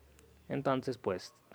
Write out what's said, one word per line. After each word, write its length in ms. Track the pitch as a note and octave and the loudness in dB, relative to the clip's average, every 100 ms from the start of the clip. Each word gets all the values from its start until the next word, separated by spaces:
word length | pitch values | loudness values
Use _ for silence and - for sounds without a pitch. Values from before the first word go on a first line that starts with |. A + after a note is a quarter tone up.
| - - - - - | -20 -20 -20 -16 -6
Entonces, 460 | C#3 C#3 C3 C3 A#2 | -2 2 2 0 -2
pues, 360 | G#2 F2+ - - - | 0 -2 -4 -18 -20